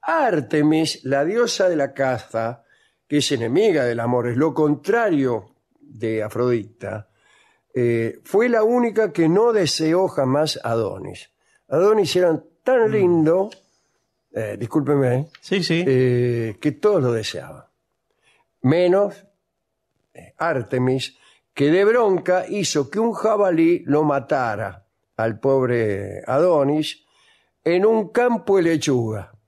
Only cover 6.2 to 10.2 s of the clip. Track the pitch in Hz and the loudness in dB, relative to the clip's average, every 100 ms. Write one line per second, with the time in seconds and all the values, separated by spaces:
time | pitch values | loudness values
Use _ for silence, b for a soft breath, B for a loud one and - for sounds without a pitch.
6.2 | 107 - 123 120 104 _ 98 104 104 b | -4 -2 0 0 -4 _ -12 -12 -14 b
7.2 | b b b b b - 120 117 113 - | b b b b b -4 -2 0 -4 -8
8.2 | - 196 247 233 220 247 233 208 220 220 | -2 0 2 2 2 2 0 0 -2 0
9.2 | 160 180 233 220 160 - 160 170 190 - | 2 4 2 2 0 -2 0 0 0 -2